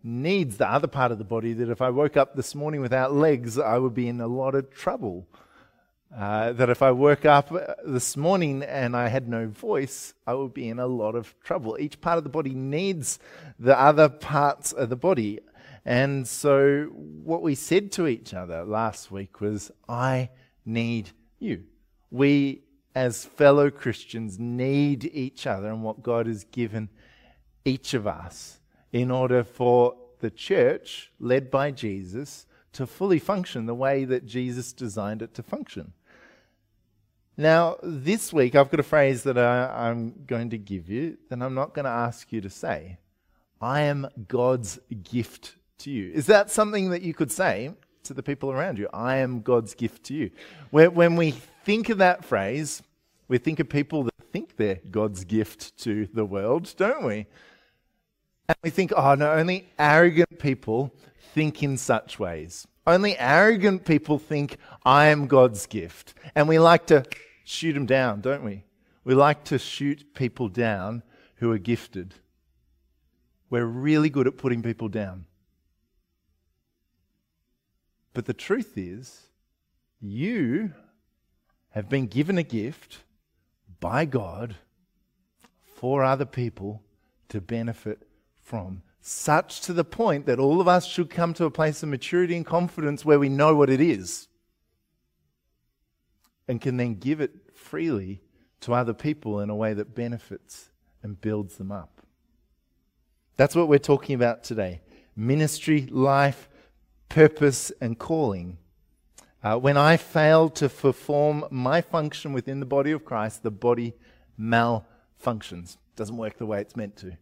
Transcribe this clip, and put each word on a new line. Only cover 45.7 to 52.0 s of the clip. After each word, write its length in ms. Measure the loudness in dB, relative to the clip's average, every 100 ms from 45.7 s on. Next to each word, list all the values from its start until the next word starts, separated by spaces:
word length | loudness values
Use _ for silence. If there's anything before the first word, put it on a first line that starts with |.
| _
to 120 | -10
you." 220 | -8 -6
Is 140 | -4 6
that 240 | 6 6
something 400 | 0 0 0 -2
that 100 | -2
you 140 | -4
could 180 | -4 -4
say 420 | 0 -2 -2 -6 -12 _ _
to 100 | -14
the 100 | -10
people 300 | -8 -6 -4
around 240 | -4 -4 -6
you? 140 | -8
"I 240 | -6 -4 -2
am 240 | -2 -4
God's 320 | 2 0 0
gift 320 | -6 -8 -8
to 100 | -12
you." 160 | -6 -8 -8 -20 -20 0
When, 240 | 6 6
when 220 | 8 4 4
we 140 | 0 -2 -14 _
think 240 | -2 -2 0
of 80 |
that 300 | 4